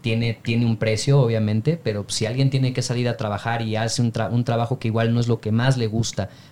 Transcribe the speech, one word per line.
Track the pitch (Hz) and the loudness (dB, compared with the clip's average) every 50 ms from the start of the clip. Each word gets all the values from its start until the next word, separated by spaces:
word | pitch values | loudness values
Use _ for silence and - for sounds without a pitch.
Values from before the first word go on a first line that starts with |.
tiene, | - 117 110 113 117 117 113 | -2 0 0 0 0 -2 -4
tiene | - - - 117 117 120 | -4 -4 -2 0 2 2
un | 117 113 110 | 2 2 0
precio, | - 110 110 107 - - 139 143 | 0 0 0 0 2 4 4 4
obviamente, | 131 117 113 110 107 107 107 110 107 143 165 170 - | 4 4 2 2 0 2 0 0 0 0 -2 -2 -2
pero | - 107 104 101 - | -4 -4 -4 -6 -6
si | - - 107 | -4 -4 -2
alguien | 107 117 131 135 135 | -2 0 2 0 2
tiene | 127 131 131 127 127 | 2 2 0 0 0
que | - 120 | -2 -4
salir | - 123 120 123 120 | -2 -2 -2 0 -2
a | 117 | -2
trabajar | - 110 107 104 98 - 117 117 117 117 | -2 -4 -4 -4 -2 -2 -4 -2 -2 -2
y | 110 107 | -2 -2
hace | 107 113 113 - - 120 | -2 -2 -2 0 0 0
un | 117 113 | 0 0
tra-, | - 110 110 | 0 -2 0
un | 117 120 120 | 0 -2 0
trabajo | - 117 113 117 117 131 - | 0 0 0 0 -2 -4 -4
que | - 117 | -2 -2
igual | 107 117 113 113 117 | 0 2 2 2 2
no | 120 | 2
es | 117 120 | 2 2
lo | 117 113 | 0 -2
que | - 110 107 | 0 0 0
más | 113 120 131 131 127 | 2 2 2 2 2
le | 117 | 0
gusta, | 107 104 113 117 - - - 98 - - - - - | -2 0 -2 -2 -2 -2 -4 -6 -6 -6 -16 -20 -20